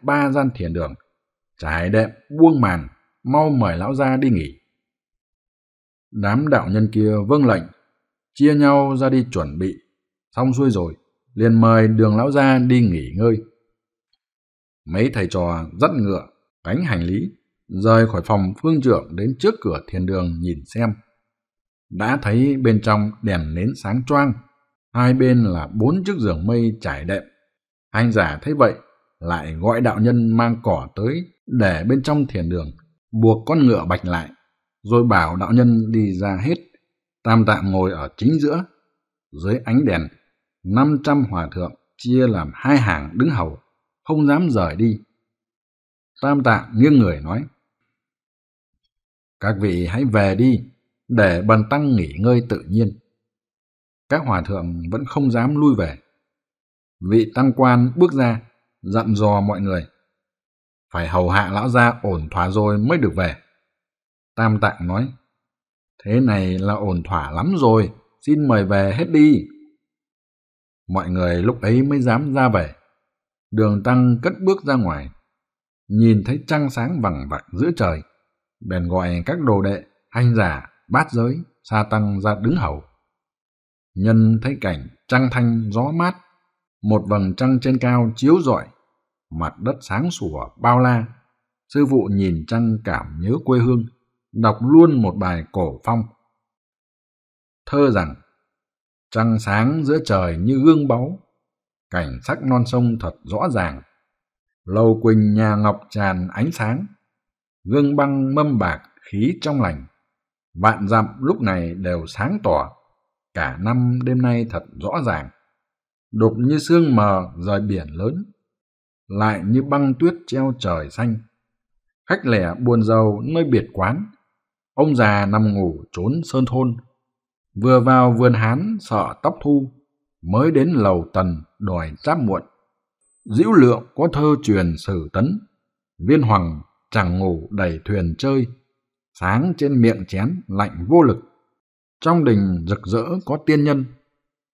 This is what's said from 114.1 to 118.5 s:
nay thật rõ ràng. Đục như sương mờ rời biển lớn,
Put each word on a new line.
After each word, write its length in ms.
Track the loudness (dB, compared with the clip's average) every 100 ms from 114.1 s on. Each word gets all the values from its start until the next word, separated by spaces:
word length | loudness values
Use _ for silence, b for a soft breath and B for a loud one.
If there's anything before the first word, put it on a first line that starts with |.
| 0
nay 240 | 0 -2 -4
thật 120 | -8 -12 -12
rõ 220 | -8 -6 -4
ràng. 220 | -6 -8 _ _ _ _ _ _ _ _
Đục 200 | 0 0 2
như 220 | 0 0
sương 380 | 2 2 4 4
mờ 360 | 2 0 -4 -8 -4
rời 140 | -2
biển 280 | -2 -6 -8
lớn, 440 | -6 -6 -6 -10 _ _